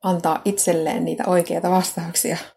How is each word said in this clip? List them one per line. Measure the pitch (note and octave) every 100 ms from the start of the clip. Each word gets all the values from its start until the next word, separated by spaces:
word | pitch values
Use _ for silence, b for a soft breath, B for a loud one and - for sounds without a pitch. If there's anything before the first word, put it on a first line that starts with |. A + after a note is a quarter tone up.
antaa | F#3+ F3+ E3+ D#3+
itselleen | - G3+ - E3 D#3+ -
niitä | E3 E3 -
oikeita | F3+ F3 E3+ F3
vastauksia | F#3 F#3 - E3+ E3+ A#3+ E3 -